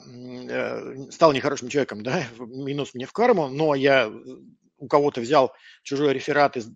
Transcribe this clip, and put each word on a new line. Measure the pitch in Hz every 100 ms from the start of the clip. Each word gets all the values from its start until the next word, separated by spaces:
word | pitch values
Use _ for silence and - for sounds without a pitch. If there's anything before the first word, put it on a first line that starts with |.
| -
м, | 123 123 123 123
э, | 127 117 113 120 131 139
стал | - 165
нехорошим | 135 143 131 123
человеком, | 139 123 107
<laughs> |
да, | 117 170 123 117
в-, | 117 131 139
минус | 143 135
мне | 123 131
в |
карму, | - 247 196 139
но | 139 156 139
я, | 139 135 110
э, | 107 131 131 - _ _ -
у | 135
кого-то | 147 143 131
взял | 117 147 127 - - _
чужой | - 139 147
реферат | 131 139 147 143 127
и |
с-, | 110